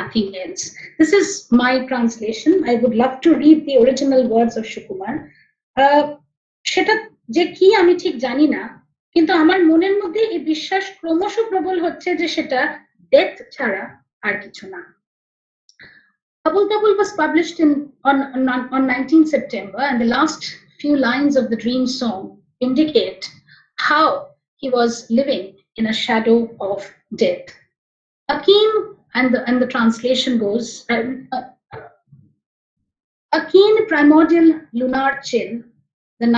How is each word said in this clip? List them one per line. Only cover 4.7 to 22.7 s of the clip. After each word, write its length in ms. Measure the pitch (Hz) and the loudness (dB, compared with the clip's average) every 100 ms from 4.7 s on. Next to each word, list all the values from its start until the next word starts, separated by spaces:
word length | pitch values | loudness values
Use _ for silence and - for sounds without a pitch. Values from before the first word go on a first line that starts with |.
Sukumar. 400 | 202 - 190 202 294 - _ _ _ _ - | -14 -12 -12 -10 -10 -12 _ _ _ _ 2
Uh, 200 | 277 294 294 - _ _ _ _ - | 4 4 2 -6 _ _ _ _ -4
সেটা 220 | 370 370 440 - _ - 269 | -2 0 0 -2 _ -6 -2
যে 60 | 349 - | -2 4
কি 100 | 381 427 | 4 6
আমি 120 | 349 349 | 4 2
ঠিক 120 | 359 247 247 | -2 -6 -6
জানি 200 | 262 302 202 | 0 0 0
না, 60 | - - _ _ _ | -8 -18 _ _ _
কিন্তু 180 | 339 311 349 | 0 2 4
আমার 160 | 311 381 320 | 4 4 4
মনের 260 | 330 381 403 | 4 2 0
মধ্যে 200 | 381 415 440 | -2 -2 -2
এই 60 | 339 302 | -2 -4
বিশ্বাস 320 | 311 - 381 381 - | -6 -4 -6 -6 -10
ক্রমশ 360 | 330 330 392 - 453 | -4 -2 -2 -4 -2
প্রবল 260 | 370 339 359 | -2 -2 -2
হচ্ছে 260 | 330 - 359 320 | -4 -4 -6 -4
যে 60 | 330 - | -4 -4
সেটা 240 | 269 262 294 - _ _ - | -4 -2 -4 -6 _ _ 2
ডেথ 220 | 285 381 - - | 2 2 -6 -20
ছাড়া 300 | - 240 190 - - _ _ 208 | -8 -6 -6 -10 -18 _ _ -8
আর 80 | 202 | -8
কিছু 220 | - - - | -10 -20 -18
না। 60 | 190 359 _ _ _ _ _ _ _ _ _ - _ _ _ _ _ 320 | -18 -20 _ _ _ _ _ _ _ _ _ -20 _ _ _ _ _ -2
Abul 160 | 370 403 | 0 0
Tabul 240 | 427 427 392 | 0 0 0
was 80 | 392 - | -2 -2
published 360 | 302 311 330 - | -2 0 -2 0
in, 60 | 302 285 - _ 262 | 0 0 -6 _ 0
on, 80 | 269 269 262 262 | 0 -2 -4 -2
on, 60 | 254 240 | -2 -4
on 80 | 262 262 | -2 -2
nineteenth 360 | 262 262 320 302 262 | -2 2 4 4 0
September, 440 | - 202 196 196 277 | -4 -10 -10 -6 -4
and 80 | 240 | 0
the 100 | 233 262 | 0 0
last 240 | 302 - - - _ _ | -2 -4 -14 -16 _ _
few 140 | 294 285 240 | -2 0 0
lines 260 | 262 285 269 | 0 0 0
of 40 | 214 | -2
the 100 | 226 | -4
dream 200 | 226 254 254 - | -4 -2 -4 -4
song 200 | 233 190 202 - _ - | -6 -6 -12 -20 _ -8
indicate 560 | 254 | -4